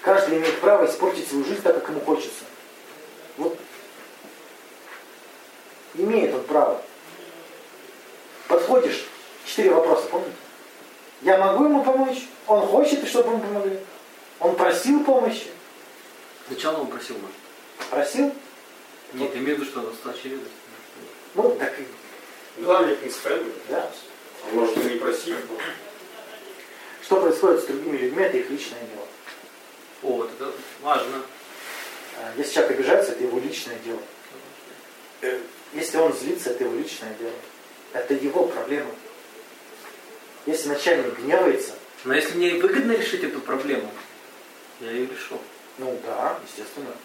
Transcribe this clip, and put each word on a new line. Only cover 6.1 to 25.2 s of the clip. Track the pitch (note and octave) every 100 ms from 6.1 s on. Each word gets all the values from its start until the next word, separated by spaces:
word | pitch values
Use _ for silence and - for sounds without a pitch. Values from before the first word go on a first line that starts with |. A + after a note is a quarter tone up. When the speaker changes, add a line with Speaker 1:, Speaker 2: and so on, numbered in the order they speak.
| A3+ E3+ C3
Speaker 1:
он |
право. | - D3 - - - - - - - - - - - - - - - - - - -
Подходишь, | E3+ - B3+ A#3+ - - - - - -
четыре | - F#3
вопроса, | E3 - - -
помните? | - - - - - - - - - - -
Я | D3+ F#3+
могу | G3 G3 D4
ему | C#4
помочь? | C4+ C4 C4 B3+ - - -
Он | G#3 -
хочет, | C#4 D4 D4 -
чтобы | A#3+ A#3
ему | A3
помогли? | G3+ G3+ G3 F#3+ - - - - - -
Он | E3+ E3+
просил | F3 - B3+ D4 C#4+
помощи? | B3+ A3 - - - - - - - - - - - -
Speaker 2:
Сначала | C3 D#3 D#3
он | B2
просил, | - - G2
может. | F#2+ - - - - - -
Speaker 1:
Просил? | C#3 C#3+ B3+ C#4+
Speaker 2:
Нет, | - - - - - - - - B2+ C#3
Speaker 1:
Вот. | B2+
Speaker 2:
я |
имею | C#3 C#3+
в |
виду, | C3+
что | B2+
он | A2
стал | A2+ B2+
очевидным. | A#2+ C3+ C3+ - - - - - - - - - F3+
Speaker 1:
Ну, | A#3+ -
так | C3+ -
и | C3+ - - - - - - -
Speaker 3:
Главное, | F3 F#3 E3+ C#3+
принципиально. | C3 - - - - - -
Speaker 1:
Да. | - - - - - - - G#2+
Speaker 3:
А | A2+
может, | A#2 A2
и |
не | B2 A#2+
просил. | - -